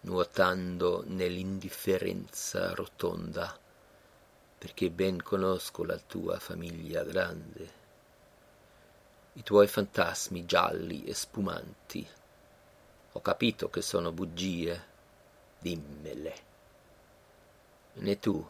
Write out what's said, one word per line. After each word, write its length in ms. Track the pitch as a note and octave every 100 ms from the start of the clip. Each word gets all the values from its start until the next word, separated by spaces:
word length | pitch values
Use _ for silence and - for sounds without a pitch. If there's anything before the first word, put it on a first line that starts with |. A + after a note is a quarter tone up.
nuotando 1000 | F2+ F2+ F2 - F2+ F#2 F2+ F2+ F2+ F2 E2+
nell'indifferenza 1700 | F#2 F2+ F2+ F#2 F#2+ F#2+ - - F#2 F#2 F#2 F#2 - - - F#2
rotonda, 840 | F2+ F#2 - F2 E2+ E2+ E2 E2+ - - - - - - - - - - -
perché 320 | G2 - F2+
ben 320 | E2+ F#2+ F2+
conosco 600 | - G2 F#2 F#2 - -
la 160 | E2+ E2
tua 400 | - F#2 F2 E2+
famiglia 640 | - F2 E2+ E2 D#2+ E2+
grande, 680 | E2+ F#2 F2+ E2 E2 - - - - - - - - - - - - - - - - - -
i 100 | -
tuoi 240 | - G#2 G2+
fantasmi 760 | - G2+ - E2+ - - F2
gialli 600 | F2 F2+ F2+ F2 E2+ E2+
e 100 | -
spumanti. 920 | - - - F#2+ - - - - - - - - - - - - - - - -
Ho 80 | -
capito 480 | - - A#2+ - -
che 100 | -
sono 320 | - - E2+
bugie, 720 | E2 F2+ E2+ F#2+ E2+ E2 F2 - - - - - - - -
dimmele. 760 | E3+ E2 D2 D2 D#2 B1+ D#2+ - - - - - - - - - - - - - - - -
Né 240 | - G2 G2+
tu 280 | - G2